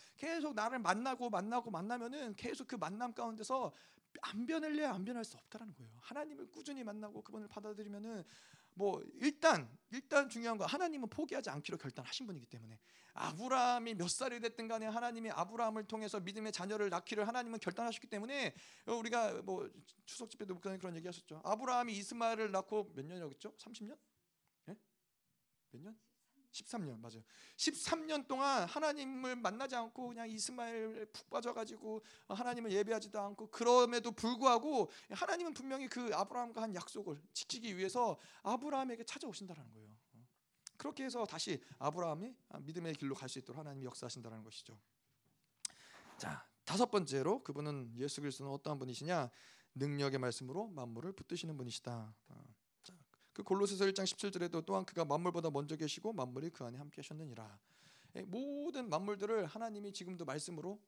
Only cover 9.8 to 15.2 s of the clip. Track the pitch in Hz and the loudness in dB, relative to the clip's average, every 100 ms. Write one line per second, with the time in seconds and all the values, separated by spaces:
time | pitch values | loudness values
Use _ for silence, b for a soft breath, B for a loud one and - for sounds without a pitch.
9.8 | _ 254 - 285 277 233 233 226 170 285 | _ -8 4 4 4 2 0 0 2 2
10.8 | 359 294 233 - 294 - 208 147 - 165 | 2 0 -4 -2 -2 -2 -2 -4 -4 -4
11.8 | 135 131 123 - 247 165 117 120 113 110 | -6 -8 -6 -6 -6 -8 -10 -14 -14 -16
12.8 | B B B - - 156 247 262 247 247 | B B B -4 -2 -2 2 6 6 6
13.8 | 233 208 175 - 262 240 226 226 226 226 | 2 0 0 2 0 0 -2 -2 -2 0
14.8 | 220 220 240 233 | 0 0 0 -2